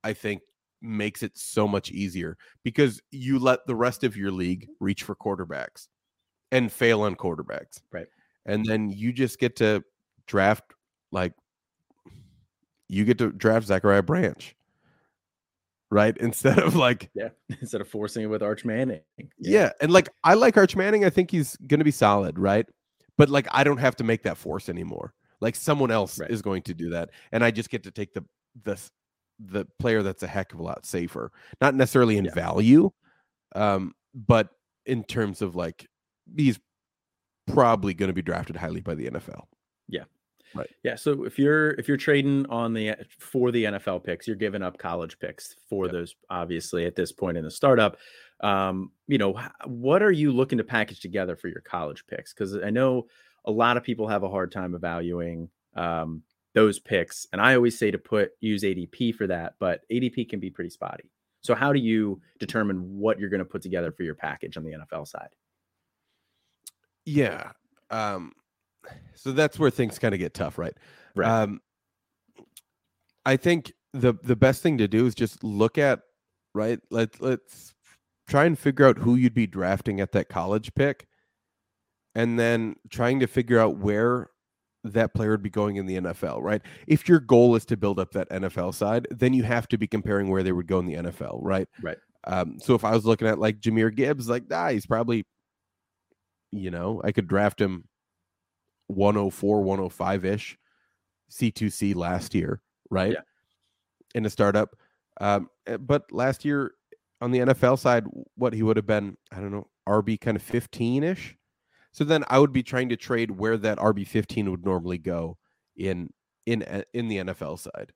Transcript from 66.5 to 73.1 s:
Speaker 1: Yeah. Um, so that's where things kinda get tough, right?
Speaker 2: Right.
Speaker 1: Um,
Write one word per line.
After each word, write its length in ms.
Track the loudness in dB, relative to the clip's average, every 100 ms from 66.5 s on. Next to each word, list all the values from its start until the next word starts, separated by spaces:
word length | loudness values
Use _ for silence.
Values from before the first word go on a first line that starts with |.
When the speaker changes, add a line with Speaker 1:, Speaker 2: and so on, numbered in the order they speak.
| _ -20 _ _ _
Speaker 1:
Yeah. 460 | -4 0 0 -2 -12 -18 _ _ _
Um, 420 | -4 -4 -6 -10 _ _ _ _ _ -20 -20 -20
so 180 | _ -6
that's 260 | 0 0 2
where 120 | 2
things 280 | 2 -2 0
kinda 200 | -2 -2
get 160 | -6
tough, 240 | -6 -8 -6
right? 180 | -10 -10 _ -20 _ -4
Speaker 2:
Right. 120 | 0
Speaker 1:
Um, 320 | 2 0 -6 _ _ _ _ _ _ _ _ -20 -20 _ _ _ _ _